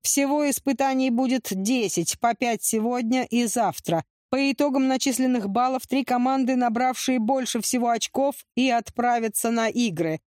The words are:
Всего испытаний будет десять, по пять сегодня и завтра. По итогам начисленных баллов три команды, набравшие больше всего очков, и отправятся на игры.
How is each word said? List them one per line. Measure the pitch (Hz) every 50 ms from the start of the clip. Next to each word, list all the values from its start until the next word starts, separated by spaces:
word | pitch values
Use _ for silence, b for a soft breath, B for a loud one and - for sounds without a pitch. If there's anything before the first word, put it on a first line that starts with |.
Всего | - - - 277 277 269 285 294 294 285
испытаний | 262 - _ 277 277 - 269 269 269 262 262 262
будет | 233 233 262 247 262 254 - -
десять, | 202 190 190 208 269 254 220 185 - 180 165 - - -
по | - 233 226
пять | _ 254 240 226 202 -
сегодня | - - 220 214 233 247 247 240 226 254 254 247
и | - - 240 240
завтра. | 220 - 247 220 185 156 - - - 170 165 - _ _ _ _ _
По | - 262 277 277
итогам | 269 - 285 294 254 277 269
начисленных | 262 262 262 - 277 247 - 262 254 254 240 196 196
баллов | 196 233 247 254 262 262 -
три | - 254 277 254
команды, | - 247 247 247 254 269 269 262 240 262
набравшие | 247 247 240 220 233 254 254 254 - - - 254 254
больше | 220 214 277 269 254 - - 233
всего | 202 - - 247 240 240
очков, | 233 220 - - - 254 269 285 277 - - _ _
и | 240 254 262
отправятся | 233 233 226 - - - 233 247 240 240 226 220 - - - 233
на | 233 233 226
игры. | 220 - 247 240 226 170 151 170 160 156 156 _